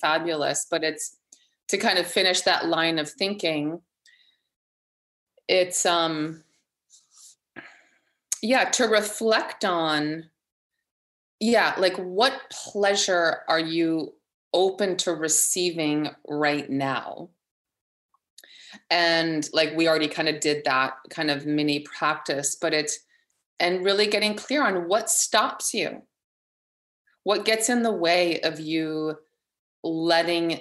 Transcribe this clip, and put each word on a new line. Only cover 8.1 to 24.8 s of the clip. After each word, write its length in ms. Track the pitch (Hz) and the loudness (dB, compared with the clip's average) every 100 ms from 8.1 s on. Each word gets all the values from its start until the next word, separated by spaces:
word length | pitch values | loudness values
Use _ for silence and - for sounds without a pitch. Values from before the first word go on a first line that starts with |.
| _ _ - | _ _ -6
yeah, 220 | 220 262 214 | 0 2 2
to 140 | - | 2
reflect 800 | 226 214 208 - 220 220 - - | 2 2 0 -2 0 2 0 -4
on, 640 | 202 170 160 151 151 160 160 _ _ _ _ _ _ _ _ _ _ _ | -2 0 2 0 0 -4 -10 _ _ _ _ _ _ _ _ _ _ _
yeah, 340 | 220 233 165 160 | 2 4 4 2
like, 180 | 185 180 | 0 0
what 440 | 180 185 262 262 - | -4 2 2 0 -10
pleasure 920 | - - 208 202 202 202 180 165 - - | -16 -10 0 2 2 2 2 2 0 0
are 120 | 160 | 0
you 540 | 160 165 165 160 156 - _ _ _ | 0 0 0 0 -4 -12 _ _ _
open 440 | 175 190 190 202 180 | 2 2 2 -2 -2
to 140 | - | -2
receiving 960 | 160 156 - - - 180 165 151 151 147 - - | -2 0 2 2 0 -2 -2 0 0 -2 -6 -8
right 400 | 147 151 147 - | -2 0 0 -2
now? 640 | 135 135 127 - - 175 _ _ _ _ _ _ _ _ _ _ - - - - - _ | -4 -2 -4 -6 -12 -16 _ _ _ _ _ _ _ _ _ _ -20 -20 -20 -20 -20 _
And, 580 | 170 170 165 165 156 147 | 2 4 2 2 -2 -2
like, 220 | 160 156 160 | 0 0 2
we 120 | 165 | 2
already 200 | 160 151 | 4 0
kind 200 | - 156 | 0 -2
of 120 | 151 | -2
did 240 | 151 147 | -2 0
that 300 | 147 131 131 - - | 0 2 0 -4 -12
kind 200 | - 151 | -4 -2
of 160 | 143 151 | -2 -2
mini 340 | 151 151 143 | 0 0 -2
practice, 760 | 143 - 151 156 - 139 139 - | -4 -4 -2 -2 -4 -4 -4 -4
but 180 | 165 | -2
it's, 240 | 156 151 - - _ _ _ _ - | -2 -2 -8 -12 _ _ _ _ -4
and 240 | 175 185 | -2 0
really 220 | 185 196 214 | 0 2 2
getting 280 | 208 214 | 2 0
clear 280 | 208 - 285 | -2 -2 0
on 240 | 247 185 | 0 0